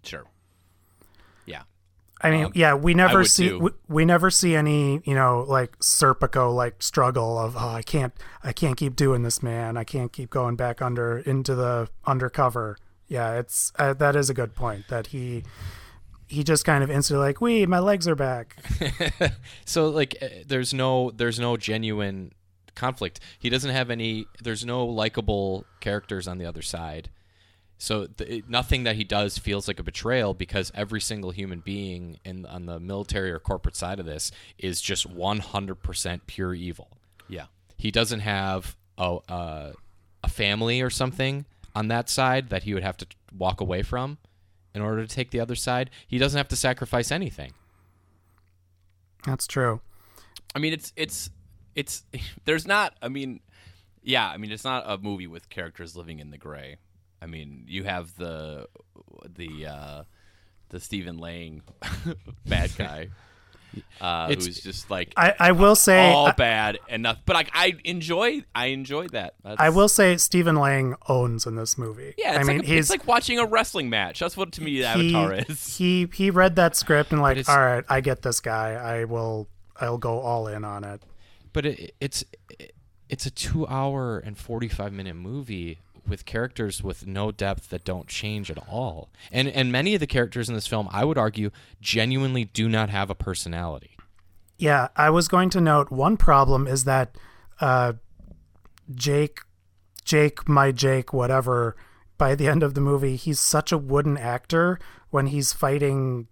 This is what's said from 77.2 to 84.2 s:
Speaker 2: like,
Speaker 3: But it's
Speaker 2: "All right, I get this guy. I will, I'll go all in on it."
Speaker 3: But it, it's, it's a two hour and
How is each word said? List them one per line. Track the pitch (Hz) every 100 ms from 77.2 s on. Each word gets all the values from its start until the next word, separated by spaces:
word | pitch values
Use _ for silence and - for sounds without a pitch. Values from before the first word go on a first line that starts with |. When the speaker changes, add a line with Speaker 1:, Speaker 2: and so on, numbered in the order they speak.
Speaker 2:
like, | 143
Speaker 3:
But | 131
it's | 135
Speaker 2:
"All | 143
right, | 131 123 -
I | 135
get | 135 127
this | 127 117
guy. | 117 110 110
I | 113 117 117
will, | 113 117 113 110 104 - - -
I'll | 120 120
go | 120 117
all | 127 120 110
in | 104
on | 104 101
it." | 101 101 - - - - -
Speaker 3:
But | 151 143
it, | - - _
it's, | 139 - - - _ - - - _ _ -
it's | 139 135
a |
two | - - 160 151
hour | 135 139 139 123
and | 107